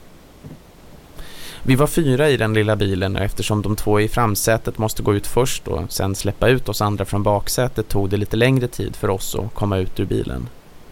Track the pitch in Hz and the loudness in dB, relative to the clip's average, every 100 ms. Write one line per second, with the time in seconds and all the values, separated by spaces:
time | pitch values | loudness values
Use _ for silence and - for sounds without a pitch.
0 | - - - - - - - - - - | -20 -20 -20 -20 -20 -20 -20 -20 -20 -20
1 | - - - - - - - 131 147 - | -20 -16 -14 -12 -14 -6 2 4 4 2
2 | 151 127 151 127 110 110 104 107 101 95 | 2 4 4 4 2 2 2 2 2 0
3 | 95 95 98 - 104 107 98 104 - 104 | 0 0 -2 -2 -2 0 0 -2 2 2
4 | 107 - 113 101 - 113 - - 110 - | 2 2 0 0 2 0 0 -4 -4 -2
5 | 110 101 - 113 131 - - 85 87 - | 0 0 2 0 0 -2 -4 -6 -4 -2
6 | 95 95 101 - 110 127 - - 104 101 | -2 -2 -4 0 2 2 0 0 0 0
7 | 95 104 104 101 - - 127 - 107 101 | -2 0 2 2 0 0 -2 -2 0 0
8 | 98 101 104 110 123 135 120 - 101 - | 0 -2 -2 2 4 4 0 -4 -6 -2
9 | 104 95 - - 101 - 104 98 92 - | -2 -2 -2 -4 -4 -2 0 0 0 -2
10 | 95 107 92 64 60 - - - - | -2 -2 -2 -6 -8 -14 -20 -20 -16